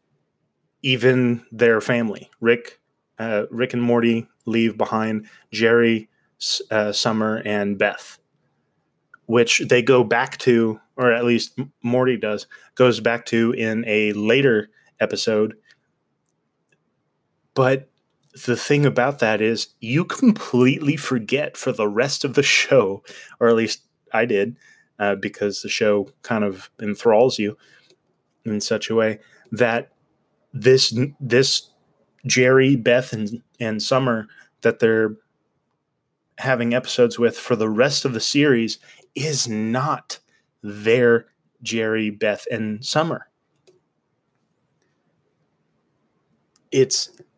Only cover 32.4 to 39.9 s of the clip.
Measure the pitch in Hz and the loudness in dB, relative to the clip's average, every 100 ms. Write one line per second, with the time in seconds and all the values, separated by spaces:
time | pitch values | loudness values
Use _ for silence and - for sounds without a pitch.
32.4 | 127 131 131 139 110 120 131 107 104 117 | 4 4 4 2 2 0 0 -6 -6 -8
33.4 | - _ 113 107 - 131 131 113 107 - | -16 _ -6 -6 -2 0 0 -2 -6 -18
34.4 | _ _ 117 117 113 110 110 110 _ _ | _ _ -2 2 2 2 0 -4 _ _
35.4 | _ _ _ _ _ _ _ _ _ - | _ _ _ _ _ _ _ _ _ -8
36.4 | 131 127 120 120 - - 120 110 117 - | -2 0 0 -2 -2 2 2 2 -2 -2
37.4 | - 117 110 107 135 143 139 113 - 139 | -4 -2 0 2 2 0 -4 -4 -2 2
38.4 | 147 120 113 - _ - _ - 151 139 | 4 2 0 -6 _ -20 _ -8 -6 -4
39.4 | 120 107 110 120 147 | -4 -4 -4 -2 -2